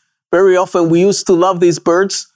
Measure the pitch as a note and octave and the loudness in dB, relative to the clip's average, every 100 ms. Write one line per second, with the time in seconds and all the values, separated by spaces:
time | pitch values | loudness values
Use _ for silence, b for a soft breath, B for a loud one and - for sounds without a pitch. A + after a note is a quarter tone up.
0 | _ _ _ F3 F#3+ F3+ F#3 F#3 E3 E3+ | _ _ _ 0 2 2 0 -2 0 2
1 | F#3+ F#3+ - E3+ F3+ F3+ F3 D#3 - F3 | 0 -2 0 0 0 0 0 0 -2 0
2 | G3 - - | -2 -6 -14